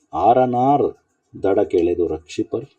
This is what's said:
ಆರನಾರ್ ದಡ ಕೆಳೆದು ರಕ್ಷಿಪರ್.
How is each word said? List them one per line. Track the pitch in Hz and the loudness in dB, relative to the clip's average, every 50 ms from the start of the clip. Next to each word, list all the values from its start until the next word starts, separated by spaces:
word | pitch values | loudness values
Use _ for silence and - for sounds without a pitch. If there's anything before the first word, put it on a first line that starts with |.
| _ _ - | _ _ -6
ಆರನಾರ್ | 156 90 113 123 127 127 123 123 120 127 135 143 135 127 - - - _ _ _ _ _ _ - - - | 0 2 4 4 4 2 2 0 0 2 2 2 2 0 -2 -4 -8 _ _ _ _ _ _ -12 -6 -2
ದಡ | 95 98 104 | 0 0 0
ಕೆಳೆದು | 98 - - 90 82 87 87 85 85 78 | 0 0 0 0 0 0 0 -2 -2 -2
ರಕ್ಷಿಪರ್. | 78 78 - - - - 110 - - 117 135 - _ | -4 -6 -10 -10 -8 -8 -8 -6 -8 -8 -10 -12 _